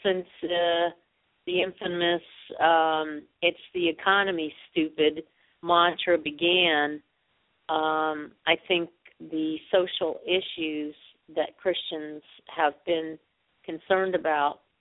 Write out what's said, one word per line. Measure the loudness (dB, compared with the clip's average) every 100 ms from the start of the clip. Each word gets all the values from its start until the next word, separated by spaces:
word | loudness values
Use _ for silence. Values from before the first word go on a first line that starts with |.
since, | 0 0 -4 -8
uh, | -4 0 2 2 0 -4 _ _ _ _ -4
the | -2
infamous, | -2 -4 -6 0 0 0 -4 -20 -12 2
um, | 4 6 4 0 -2 -8 -14 -2
"It's | -2 -2 -8
the | -2 -2
economy, | 0 2 2 2 -2 -6 -10 -6
stupid" | -2 -2 2 2 0 -14 _ _ -8
mantra | 2 4 4 2 2 2
began. | 0 -2 0 2 4 2 0 -4 _ _ _ _ _ _ -4
Um, | 0 0 0 -2 -4 -10 _ -2
I | 0 0
think | -2 -2 _ -20 -20
the | -8 -4 -4 -6 0
social | 0 0 -4 -6 -6 -4
issues | -4 -4 -8 -6 -6 -8 -12 _ _ _
that | -6 -6 -4
Christians | -4 -4 -6 -10 -10 -14 -18 -20 -12
have | 0 0 0 -4
been | -4 -4 -12 _ _ _ _
concerned | -12 -10 0 0 2 0
about, | 0 2 0 -2 _ _